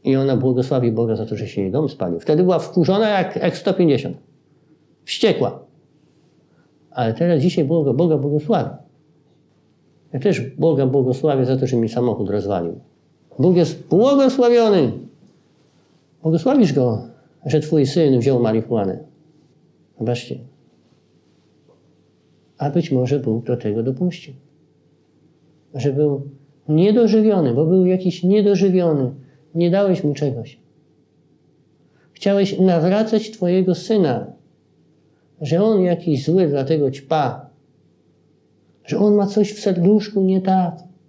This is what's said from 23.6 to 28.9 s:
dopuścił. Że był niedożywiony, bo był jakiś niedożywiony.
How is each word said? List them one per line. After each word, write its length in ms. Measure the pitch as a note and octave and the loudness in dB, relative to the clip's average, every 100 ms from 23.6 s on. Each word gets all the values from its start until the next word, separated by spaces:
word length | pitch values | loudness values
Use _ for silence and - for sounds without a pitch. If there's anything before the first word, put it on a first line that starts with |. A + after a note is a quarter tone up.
| A2 G#2+ | -4 -4
dopuścił. 520 | A#2 C3 F3+ D#3+ - C3 _ _ _ _ _ _ _ _ _ _ _ _ _ | -4 -2 -4 -6 -18 -20 _ _ _ _ _ _ _ _ _ _ _ _ _
Że 180 | C#3 C#3+ | -4 -2
był 360 | C3+ D3+ C#3 - - _ _ - | 0 0 -2 -8 -18 _ _ -2
niedożywiony, 840 | D#3 F#3+ G#3+ A3+ A3 G#3+ G3 C#3+ | 2 4 4 4 4 4 2 0
bo 120 | A#2 D#3+ | 0 2
był 200 | F#3+ F3+ | 4 4
jakiś 360 | F#3 F#3 E3+ | 2 -2 -2
niedożywiony. 920 | F3+ G#3 G3+ G3 F#3+ F3+ F3 | 2 2 4 2 2 2 2